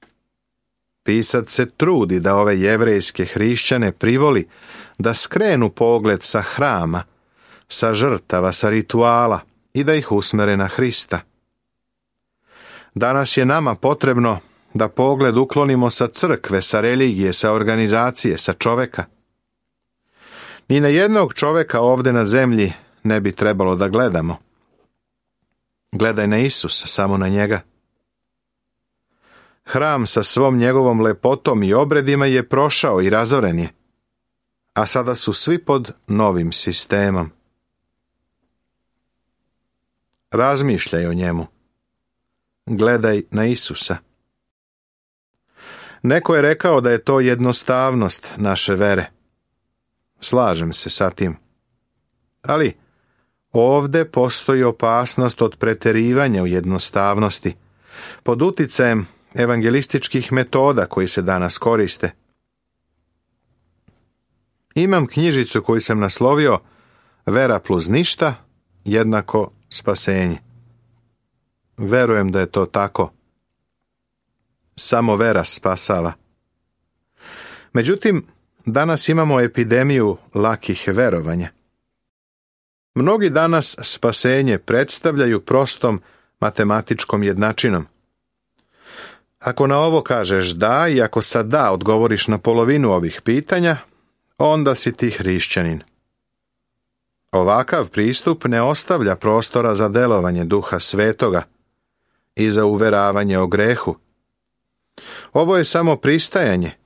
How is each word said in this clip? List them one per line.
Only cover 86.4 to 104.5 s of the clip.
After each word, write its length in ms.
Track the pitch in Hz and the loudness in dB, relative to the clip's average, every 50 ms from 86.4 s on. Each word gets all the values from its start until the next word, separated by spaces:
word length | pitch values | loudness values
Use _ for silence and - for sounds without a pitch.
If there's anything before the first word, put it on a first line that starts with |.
matematičkom 800 | - 107 - - 107 104 104 110 - - 117 104 - - - 104 104 | -6 -6 -2 0 0 0 0 0 -2 -4 -6 -6 -4 -4 -2 -2 0
jednačinom. 640 | 101 95 92 104 107 110 - - 120 98 87 78 - _ _ _ _ _ _ _ _ _ _ _ _ _ _ _ _ _ _ _ - - - - - - _ _ _ _ _ | -2 0 0 -2 -2 -2 -2 -2 0 0 -2 -4 -8 _ _ _ _ _ _ _ _ _ _ _ _ _ _ _ _ _ _ _ -20 -20 -20 -20 -20 -20 _ _ _ _ _
Ako 280 | - 127 123 - 143 | -6 -6 -2 0 0
na 120 | 135 139 143 | 2 2 2
ovo 240 | 156 165 160 156 - | 2 2 0 0 0
kažeš 480 | - 127 117 101 90 98 95 92 90 | 0 -2 -2 0 0 0 0 0 -2
da 380 | 87 85 98 110 123 143 165 170 | -2 0 0 2 2 2 0 2
i 140 | 147 131 117 | 2 2 0
ako 200 | 107 - 117 107 | 2 0 -2 -2
sa 200 | - - 127 110 | 0 -2 -2 -2
da 300 | 107 123 151 135 104 95 | 0 0 0 2 0 0
odgovoriš 560 | 90 92 101 110 110 113 117 110 95 - - | 0 0 2 2 2 2 2 0 0 0 -2
na 100 | 110 101 | -2 -2
polovinu 540 | - 120 117 117 117 123 143 147 139 113 95 | 0 0 2 2 2 2 2 2 2 2 2
ovih 280 | 90 85 82 - - - | 0 0 -4 -6 -6 -4
pitanja, 520 | - 117 139 147 - 190 180 175 170 160 135 - _ _ _ _ _ _ _ _ _ _ _ | -2 -2 -2 -2 -2 -2 0 2 0 0 -2 -6 _ _ _ _ _ _ _ _ _ _ _
onda 360 | 143 151 156 156 147 139 131 | 2 2 2 2 2 0 0
si 180 | - - 123 117 | 0 -2 -4 -2
ti 180 | - 123 120 | -2 -4 -4
hrišćanin. 720 | 107 - 90 95 92 90 - - - 95 87 82 82 82 - _ _ _ _ _ _ _ _ _ _ _ _ _ _ _ _ _ _ _ _ _ _ _ _ _ _ _ _ _ - | -4 -4 -2 -2 -2 -2 -2 -2 -2 -2 -2 -2 -4 -6 -10 _ _ _ _ _ _ _ _ _ _ _ _ _ _ _ _ _ _ _ _ _ _ _ _ _ _ _ _ _ 0
Ovakav 580 | 95 90 92 104 120 131 - - 165 120 95 | 0 2 4 2 2 0 0 -2 -2 -2 -4
pristup 540 | - 107 104 113 123 - - 175 165 160 - | -2 -2 -2 0 -2 -2 -2 -2 -2 -2 -2
ne 180 | 131 120 117 117 | -2 0 0 0
ostavlja 540 | 131 151 147 - - 185 160 117 98 92 | 0 -2 -2 -2 -2 -2 0 0 -2 -2
prostora 580 | 92 - 110 107 113 113 - - 123 117 117 107 | 0 0 0 0 0 0 0 -2 0 0 0 0
za 140 | 98 110 104 | 0 0 0
delovanje 560 | 98 120 123 120 110 98 87 90 87 87 85 | 2 2 2 2 2 2 2 0 -2 -2 -2
Duha 360 | 82 101 101 98 - - 87 | 0 0 -2 0 -2 -4 -4
Svetoga 640 | - - - 98 107 110 110 - 131 110 92 87 - - _ _ _ _ _ _ _ _ _ _ _ _ _ _ _ _ _ | -4 -4 -2 0 0 0 0 0 -2 0 0 -2 -4 -6 _ _ _ _ _ _ _ _ _ _ _ _ _ _ _ _ _
i 160 | - 110 110 | -2 -2 0
za 140 | 104 107 107 | 2 2 2
uveravanje 760 | 104 104 101 110 110 104 101 101 101 98 101 104 101 98 92 | 2 2 2 2 2 4 2 2 2 0 0 0 0 0 0
o 80 | 92 | 0
grehu. 500 | 90 92 101 104 113 123 117 - - 82 - _ _ _ _ _ _ _ _ _ _ | 0 0 0 2 2 0 -2 -4 -6 -8 -8 _ _ _ _ _ _ _ _ _ _